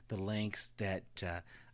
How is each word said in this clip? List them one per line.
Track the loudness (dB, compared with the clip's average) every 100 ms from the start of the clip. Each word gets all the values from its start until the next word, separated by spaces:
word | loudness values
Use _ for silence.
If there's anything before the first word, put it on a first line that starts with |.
| -4
the | 0
lengths | 2 4 2 2 0 2
that, | 2 2 -2 -2 0
uh, | -2 -6 -16 -14